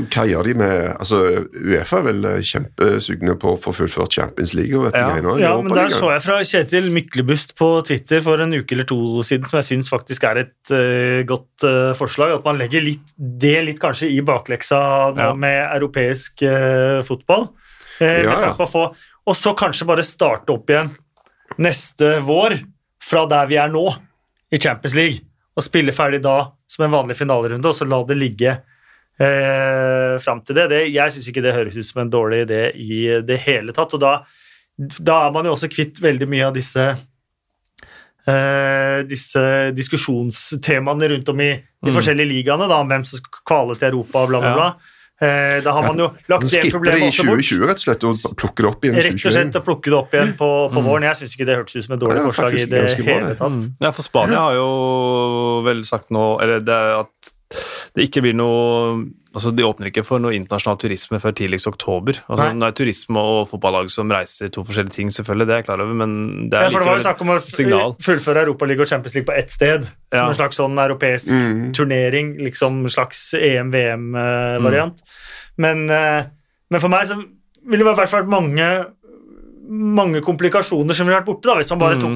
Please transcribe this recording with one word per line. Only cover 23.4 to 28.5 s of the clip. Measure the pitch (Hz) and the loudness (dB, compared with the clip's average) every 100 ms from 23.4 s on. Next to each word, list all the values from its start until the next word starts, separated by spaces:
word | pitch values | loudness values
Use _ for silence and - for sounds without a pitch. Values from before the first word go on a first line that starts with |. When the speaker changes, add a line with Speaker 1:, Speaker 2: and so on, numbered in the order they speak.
| 135 | 2
Speaker 3:
vi | 147 | 2
er | 147 | 2
nå | 156 180 123 - _ _ _ - | 0 -2 -4 -14 _ _ _ -4
i | 156 | 0
Champions | 151 113 139 | 0 0 -2
League, | 135 165 127 - _ _ - | 2 2 -2 -12 _ _ -6
og | |
spille | - 170 139 | 0 2 2
ferdig | 135 147 139 | 2 0 2
da | 135 135 139 _ - | 2 2 0 _ -10
som | - | -2
en | 151 | 2
vanlig | 147 123 117 | 2 0 -2
finalerunde, | 143 123 117 120 | 0 0 0 0
og | 160 | 0
så | 156 135 | 0 0
la | 131 | 0
det | 123 143 | 0 -2
ligge, | 135 104 123 | -2 0 0